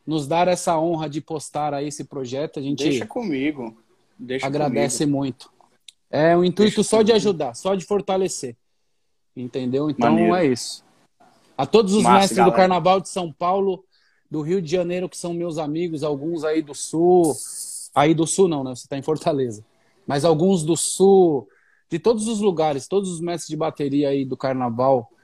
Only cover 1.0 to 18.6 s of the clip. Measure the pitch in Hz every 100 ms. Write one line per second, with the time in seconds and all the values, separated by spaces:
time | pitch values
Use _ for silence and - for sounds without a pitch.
1 | 156 147 - 156 - 151 151 143 147 143
2 | 139 143 123 131 156 - 139 143 147 135
3 | 110 254 226 135 143 147 117 110 _ _
4 | _ - 123 131 135 143 147 117 143 -
5 | 151 143 139 123 - _ _ _ - -
6 | _ 131 160 170 180 175 208 - 196 220
7 | 220 226 214 170 139 120 185 196 170 208
8 | 196 190 185 - 131 117 _ _ _ _
9 | _ _ _ - 123 135 127 131 151 143
10 | 117 110 110 185 156 123 - - _ _
11 | _ _ _ _ _ - 139 208 202 208
12 | 185 156 196 - - - 185 180 165 190
13 | 190 196 175 143 175 196 196 185 _ _
14 | _ _ _ 147 151 190 156 180 175 180
15 | 180 - 175 170 170 156 151 156 175 160
16 | 151 143 151 170 151 156 147 139 - 160
17 | 170 180 160 127 - - - - - 131
18 | 147 156 160 - 190 151